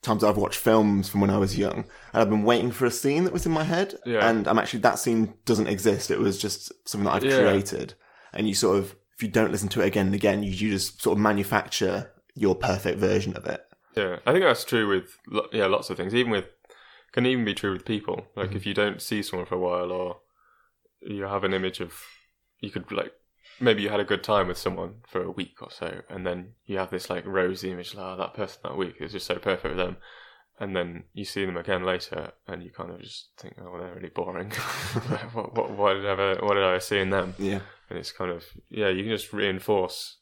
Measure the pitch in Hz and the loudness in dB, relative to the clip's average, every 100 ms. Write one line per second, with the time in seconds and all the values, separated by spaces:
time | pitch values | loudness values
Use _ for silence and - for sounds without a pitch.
0 | - 107 104 104 98 - - 113 104 101 | 0 4 4 4 0 0 6 6 6 4
1 | 95 101 98 101 98 98 98 - - - | 2 4 4 4 2 2 -2 -2 -8 -14
2 | - 113 107 107 104 120 120 113 123 120 | -4 2 4 4 4 4 2 2 0 2
3 | 139 147 180 170 170 160 156 170 196 - | 0 2 2 0 0 0 0 0 -2 -4
4 | 123 113 110 113 101 113 - 120 120 - | -2 2 4 4 4 2 2 4 2 4
5 | - 113 110 - - 110 - 98 107 101 | 0 2 2 -2 0 2 2 2 4 2
6 | - - 107 95 107 - - - - 107 | 0 0 2 0 -4 -6 -10 -16 -10 -2
7 | 101 87 131 131 120 101 101 - - - | 0 2 4 6 6 4 0 -6 -8 -12
8 | _ _ - - 107 98 107 98 95 - | _ _ -12 -4 0 2 4 4 2 -8
9 | _ - 110 113 110 101 98 - 98 101 | _ -8 0 2 2 0 -2 2 2 4
10 | 95 98 104 98 104 92 107 98 - - | 2 2 2 2 -2 -2 0 0 -4 -2
11 | - 101 107 101 98 107 - - 123 92 | 0 4 2 2 2 0 0 -2 0 -2
12 | - _ _ - 107 92 - 92 - 95 | -6 _ _ 0 2 2 2 0 0 0
13 | 98 98 101 92 - - - _ _ - | 2 2 0 -6 -6 -8 -10 _ _ -2
14 | 95 87 - 165 180 117 - 120 107 95 | -2 0 2 4 6 4 2 2 4 2
15 | - - - 104 - 113 98 95 - 90 | 0 -20 -4 -2 -2 0 2 2 -2 -6
16 | 90 117 120 104 90 _ _ - - - | -2 0 2 0 -4 _ _ -20 -20 -20
17 | _ - 123 127 110 98 104 92 - 107 | _ 0 2 2 0 -2 -2 -4 -2 -4
18 | - - - - 95 101 101 101 104 87 | -2 -6 -8 -6 -4 -4 -4 2 0 0
19 | - 107 98 92 87 92 90 90 90 92 | -4 -4 -4 -6 -4 -2 0 0 -2 -4
20 | 90 87 _ _ _ _ _ _ _ _ | -4 -8 _ _ _ _ _ _ _ _
21 | - 101 98 101 95 95 92 - 87 - | -12 -8 -4 -2 0 0 -2 -6 -10 -12
22 | - - _ _ _ _ 101 98 - 104 | -20 -20 _ _ _ _ -10 -10 -6 -6
23 | - - _ _ _ - 123 104 101 104 | -6 -10 _ _ _ 0 4 4 2 0
24 | 101 101 - 104 90 90 - 90 87 107 | 0 -2 2 2 2 -2 -4 -4 -8 -12
25 | _ 92 90 92 87 _ - - - 92 | _ -6 -6 -6 -8 _ -20 -12 -10 -10
26 | - 95 90 90 92 _ - 98 92 92 | -12 -8 -6 -6 -8 _ -8 -4 -4 -4
27 | - 90 82 95 90 95 92 90 90 101 | -6 -6 -2 0 0 0 -6 -8 -12 -12
28 | 92 92 95 - 98 - - 69 92 - | -12 -8 -8 -6 -8 -8 -10 -6 -6 -6
29 | 73 101 - 90 101 92 - 90 90 90 | -10 -10 -4 -2 0 -2 -2 -2 -4 -4
30 | - - - _ _ _ 101 95 87 85 | -16 -20 -20 _ _ _ -6 -4 -4 -8
31 | - - 98 - 95 87 87 92 92 90 | -16 -12 -8 -4 -4 -4 -4 -2 0 -2
32 | - 90 82 - - 87 87 - 87 90 | -4 -10 -10 -14 -14 -14 -14 -14 -12 -12
33 | - - - _ - - 90 90 90 90 | -16 -18 -20 _ -20 -18 -16 -12 -12 -12
34 | 87 - 90 90 98 104 - - - 117 | -12 -8 -6 -8 -8 -8 -8 -8 -6 -6
35 | 113 - - 117 104 117 - 101 101 95 | -6 -8 -6 -8 -6 -4 -4 2 2 2
36 | 101 95 98 92 104 101 95 92 - 104 | 0 0 2 2 2 4 4 2 0 0
37 | 95 98 92 95 98 98 95 - _ 90 | 2 0 -2 -4 -4 -4 -8 -20 _ -12
38 | - - 92 85 - - _ - 104 92 | -12 -8 -6 -6 -12 -20 _ -2 0 0
39 | 104 107 - 104 101 92 - 101 90 - | -2 -4 -4 -2 0 0 0 0 0 -6
40 | - - | -14 -16